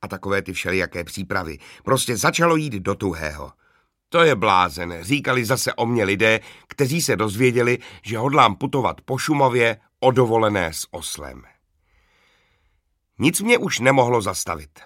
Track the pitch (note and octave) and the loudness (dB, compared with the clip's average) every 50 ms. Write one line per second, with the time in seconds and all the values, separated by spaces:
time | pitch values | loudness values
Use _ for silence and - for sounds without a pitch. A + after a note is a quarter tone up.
0 | - G2 F#2+ F#2 - G2 G2 G2 F#2+ - F#2+ - - F2+ F2+ F#2+ F2+ E2+ - F2 | -10 -10 -10 -10 -4 -2 -2 -2 -2 -4 -8 -6 -4 -2 -2 -2 -2 -2 -6 -8
1 | F2 E2+ - - F#2+ F2+ G2+ G2 F2+ D#2+ D2+ C#2+ - - - - _ - B2+ C3 | -10 -10 -10 -12 -10 -6 -6 -6 -6 -8 -12 -14 -16 -20 -20 -14 _ -2 0 0
2 | - - B2 G#2+ - D3+ - - E3 E3+ E3 D#3+ D#3 D3 A2+ G2+ F2+ G2 G2+ - | 0 -2 -4 0 0 0 0 2 2 2 2 0 -2 -4 -6 -6 -4 -4 -4 -2
3 | - G2 E2+ D#2 D#2+ D2+ D2+ D2 C#2+ C#2+ - _ _ _ _ _ _ _ _ _ | -2 -4 -4 -4 -8 -8 -8 -10 -14 -16 -16 _ _ _ _ _ _ _ _ _
4 | _ _ - E3+ E3+ D#3+ C#3 G#2 F2+ G#2+ G2 F#2 F2+ F2 D2 E2 F2+ E2+ F2 E2 | _ _ 2 4 4 4 4 2 2 4 4 4 4 2 0 -6 -8 -8 -8 -10
5 | E2+ F2+ C3+ D3 C3 - B2+ B2+ A#2+ G#2 C3 A#2 - - - - A#2 A#2 A#2+ A#2 | -4 -2 -2 -2 0 0 0 0 0 0 -2 -2 -2 -4 -2 -2 -2 0 2 2
6 | G#2 F#2+ G2+ F#2+ G2+ A2 A2 A2+ - - - - _ _ - - C#3+ B2+ C#3+ E3+ | 2 2 2 2 4 2 2 2 -2 -8 -20 -20 _ _ -4 -4 -2 -2 -2 -4
7 | - - A#2+ F2+ A2 A2 F#2+ G#2 C3 B2+ A#2+ A#2+ A#2+ A#2+ A#2+ A#2+ - - - - | 0 -2 0 0 0 -2 0 2 2 2 2 2 0 0 0 -2 -4 -14 -20 -20
8 | _ G#2 G#2+ A2+ A2+ C#3 C#3 D3+ B2+ A2+ G2 - - C#3 C3+ C#3 A#2+ F#2+ - - | _ -10 -8 -4 -4 0 4 4 4 4 4 0 -8 -6 -4 -2 -2 -2 -4 -6
9 | _ - B2+ B2+ - - D#3 C#3+ C#3 C3 A#2+ B2 A#2 A#2 A2 - _ _ _ _ | _ -8 -6 -6 -2 -2 0 2 2 2 4 2 2 2 0 -2 _ _ _ _
10 | - C3 B2 B2+ B2+ A#2 A2 A#2 A2 G#2+ G#2 G2 F2+ E2 D#2+ - - - - F2 | 2 2 4 4 2 2 2 2 2 2 2 0 -2 -2 -4 -8 -12 -12 -12 -12
11 | D#2+ - - - D2 C2+ C2 B1+ C2 _ _ _ _ _ _ _ _ _ _ _ | -12 -12 -12 -12 -14 -16 -16 -18 -20 _ _ _ _ _ _ _ _ _ _ _
12 | _ _ _ _ _ _ _ _ _ _ _ _ _ _ _ _ _ _ _ _ | _ _ _ _ _ _ _ _ _ _ _ _ _ _ _ _ _ _ _ _
13 | _ _ _ _ A2 D3 E3+ - G3 A3 A#3+ A#3+ - G3 - - A2+ C3 C#3 C3+ | _ _ _ _ 0 0 0 0 2 2 2 2 2 -2 -4 0 2 4 6 6
14 | B2 A#2+ B2 A#2 G2+ G2+ F#2 - - - E2+ D#2 D2 D2 _ - - | 4 4 2 0 0 -2 -6 -6 -6 -6 -8 -8 -10 -16 _ -20 -20